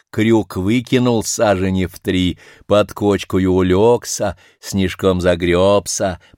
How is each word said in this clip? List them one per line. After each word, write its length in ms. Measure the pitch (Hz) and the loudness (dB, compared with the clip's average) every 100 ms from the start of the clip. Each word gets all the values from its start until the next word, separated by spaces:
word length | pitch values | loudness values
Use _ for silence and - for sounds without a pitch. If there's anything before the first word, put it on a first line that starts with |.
| _ | _
крюк 460 | - 110 113 98 95 | -2 2 2 0 -4
выкинул 680 | 95 123 120 127 123 113 | 0 -2 0 0 2 0
сажени 640 | - - 107 95 95 92 90 | -2 -2 0 2 0 -2 -4
в 120 | - | -6
три, 400 | 101 92 90 85 - - - | -4 0 0 -4 -14 -20 0
под 260 | 101 101 | 0 0
кочкою 600 | - 101 98 - 95 92 | -2 0 0 -2 -2 2
улёгся, 840 | 92 92 92 117 120 - - 104 - _ _ | 2 2 4 4 2 -2 -6 -6 -8 _ _
снежком 600 | - 98 92 - 95 90 | -8 -2 -2 0 -2 0
загрёбся, 1000 | 90 87 87 87 98 101 - - 98 85 _ | 0 0 0 2 2 2 -2 -6 -6 -6 _